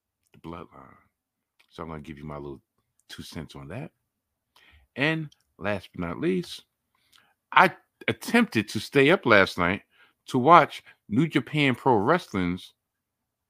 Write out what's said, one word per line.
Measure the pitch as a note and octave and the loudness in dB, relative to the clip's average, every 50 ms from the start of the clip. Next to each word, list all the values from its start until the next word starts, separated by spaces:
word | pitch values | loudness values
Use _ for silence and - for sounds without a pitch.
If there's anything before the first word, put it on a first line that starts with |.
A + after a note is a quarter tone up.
| _ _ _ _ _ _ _ | _ _ _ _ _ _ _
The | - | -20
bloodline. | - D#2+ F2 F2 - _ _ C#2 C2 - - _ _ _ _ _ _ _ _ _ _ _ _ _ _ _ | -16 -16 -16 -16 -18 _ _ -20 -20 -20 -20 _ _ _ _ _ _ _ _ _ _ _ _ _ _ _
So | _ - E2 | _ -14 -12
I'm | E2 | -12
gonna | D#2+ D2+ C#2+ | -12 -14 -14
give | D#2+ D2 C#2 | -16 -18 -16
you | D2 | -14
my | D2+ D2 | -14 -12
little | D2 C#2+ C#2+ C#2 C2 _ _ _ _ _ _ _ _ _ _ | -12 -12 -14 -16 -18 _ _ _ _ _ _ _ _ _ _
two | - - - | -18 -18 -18
cents | - - - D2 - - | -16 -14 -14 -16 -14 -16
on | - C#3 - | -20 -18 -16
that. | F#2+ B2+ D#3 - _ _ _ _ _ _ _ _ _ _ _ _ _ _ _ _ _ _ _ _ _ | -14 -16 -16 -16 _ _ _ _ _ _ _ _ _ _ _ _ _ _ _ _ _ _ _ _ _
And | A#2+ C#3 D#3 D#3+ D#3+ D#3 C#3+ _ _ _ _ _ - | -4 -2 -2 -2 -4 -6 -10 _ _ _ _ _ -10
last | E2+ G2+ G#2 F#2 - - _ | -6 -6 -6 -6 -8 -14 _
but | - F2 | -8 -8
not | E2+ - - | -8 -6 -4
least, | D3 F3 F#3+ - E3+ - - - _ _ _ _ _ _ _ _ _ _ _ _ _ _ _ _ _ _ - | -4 -2 -2 -4 -4 -8 -14 -18 _ _ _ _ _ _ _ _ _ _ _ _ _ _ _ _ _ _ 4
I | - F#3 F3+ - - _ _ _ _ - - | 6 6 6 2 -4 _ _ _ _ -6 -6
attempted | - - - - - A#3 A#3 - - A3 G3+ - | -6 -4 -6 0 2 2 0 2 0 -2 -2 -2
to | - A2 | -6 -8
stay | - - - C#3+ C3+ D3 | -8 0 2 4 4 6
up | F3+ F#3+ - | 4 2 4
last | B2+ G#2+ G2 F#2+ - - | 4 6 6 6 4 2
night | - F2 F2 G2 - _ _ _ _ _ _ _ _ _ | -2 0 0 -2 -4 _ _ _ _ _ _ _ _ _
to | - - B2+ | -4 -4 0
watch | A#2+ D#3 E3+ E3 C#3+ - - - _ - _ _ _ - | 4 8 8 8 6 4 -4 -18 _ -20 _ _ _ -4
New | G#2 B2+ E3 D#3 | 0 0 0 0
Japan | - D3+ - - C#3+ D3+ C#3+ C3+ A#2+ | 0 -4 -4 -2 -4 0 0 0 0
Pro | - - C#3 B2 | 0 2 2 2
Wrestling's | G2+ G2+ C3 E3+ F3+ - - - F#2+ F2+ F2 F2+ F2+ - - _ _ _ _ _ _ _ _ _ _ _ _ _ _ _ _ | 2 2 2 0 0 -2 -6 -4 -4 -2 -2 -4 -6 -10 -18 _ _ _ _ _ _ _ _ _ _ _ _ _ _ _ _